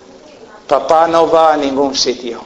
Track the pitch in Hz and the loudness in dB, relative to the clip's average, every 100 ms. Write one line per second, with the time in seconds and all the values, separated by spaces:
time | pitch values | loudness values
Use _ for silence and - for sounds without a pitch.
0 | - - - - - - - 135 - 160 | -20 -20 -20 -20 -20 -20 -4 -2 2 2
1 | 165 165 160 165 160 151 139 135 139 131 | 2 2 2 2 2 2 -2 -2 -2 -2
2 | - 117 120 113 | -4 -4 -8 -14